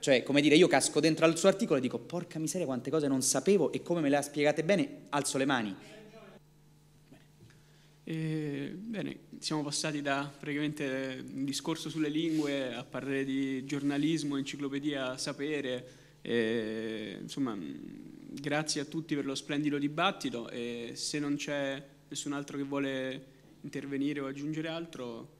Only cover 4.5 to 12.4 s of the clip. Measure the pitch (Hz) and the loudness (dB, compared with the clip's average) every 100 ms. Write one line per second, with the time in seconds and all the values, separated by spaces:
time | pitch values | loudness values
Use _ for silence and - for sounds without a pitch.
4.5 | 147 160 202 143 - - 143 - 139 135 | 2 2 2 2 -4 -4 -2 0 0 2
5.5 | 135 107 92 - - - - - - - | 2 0 -6 -12 -18 -18 -20 -20 -20 -20
6.5 | - - - - - - - - - - | -20 -20 -20 -20 -20 -20 -20 -20 -20 -20
7.5 | - - - - - - 160 160 156 151 | -20 -20 -20 -20 -20 -8 -4 -2 0 -2
8.5 | 139 143 175 220 220 - - - - - | -4 -6 -8 -8 -6 -4 -8 -12 -10 -2
9.5 | 156 147 147 156 147 143 139 143 - 156 | 0 0 -2 -2 -2 0 0 -2 -8 -6
10.5 | 143 147 147 143 131 135 131 127 135 139 | -2 -2 0 -2 -2 -4 -6 -8 -4 -2
11.5 | 135 - 160 156 156 151 151 165 156 | -2 -2 -4 -4 -2 0 2 2 2